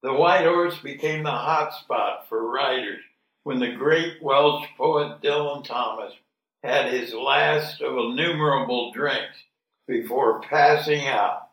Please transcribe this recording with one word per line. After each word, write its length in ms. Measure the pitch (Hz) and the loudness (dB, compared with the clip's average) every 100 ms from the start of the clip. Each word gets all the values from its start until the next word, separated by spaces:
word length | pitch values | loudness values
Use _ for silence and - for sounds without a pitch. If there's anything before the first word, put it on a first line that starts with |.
The 100 | 131 | -2
White 320 | 135 165 147 165 | 2 4 6 4
Horse 320 | 175 175 165 | 4 0 -2
became 440 | 143 143 156 156 | -12 -6 -4 -2
the 80 | 151 | -4
hot 420 | - 143 156 147 | -4 0 0 -2
spot 560 | - - 123 101 - - | -8 -6 -2 -2 -6 -6
for 180 | 113 113 | -6 -4
writers 560 | 135 139 127 107 - - _ _ _ | -2 -2 -2 -4 -12 -18 _ _ _
when 160 | 147 127 | -6 -2
the 140 | 117 | -4
great 480 | 104 139 160 165 165 | -2 2 2 2 -6
Welsh 460 | 139 135 147 - - - | 2 4 4 2 -6 -2
poet 440 | 143 147 147 - | 0 0 -2 -4
Dylan 420 | 143 147 147 143 | -2 0 -2 -6
Thomas 500 | 131 120 117 110 101 - _ _ _ _ | -8 -4 -4 -6 -10 -14 _ _ _ _
had 300 | 127 139 - | -2 0 0
his 200 | 127 117 | -2 -4
last 680 | 113 135 143 151 151 151 - | -6 0 2 4 2 -2 -6
of 160 | 139 127 | -4 -2
innumerable 920 | 117 127 170 156 151 135 117 123 - | -2 -2 -2 0 2 2 0 -2 -4
drinks 520 | 120 143 123 - - _ _ _ _ - | -4 -4 -4 -6 -16 _ _ _ _ -4
before 520 | 120 113 123 117 110 | -4 -2 2 2 2
passing 680 | - 147 147 151 151 151 139 | 0 6 6 6 2 0 0
out 420 | 117 101 - - | 0 0 -2 -10